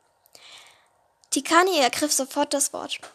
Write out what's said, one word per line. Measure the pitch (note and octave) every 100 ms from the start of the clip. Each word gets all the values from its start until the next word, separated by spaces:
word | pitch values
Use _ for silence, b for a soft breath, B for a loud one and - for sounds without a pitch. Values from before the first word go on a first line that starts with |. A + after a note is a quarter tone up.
| _ _ _ B B B B B B B _ _ _
Tikani | D4+ C4+ E4 F#4 E4+
ergriff | B3 - D4
sofort | - C4 - D4
das | C#4 -
Wort. | F2 - - -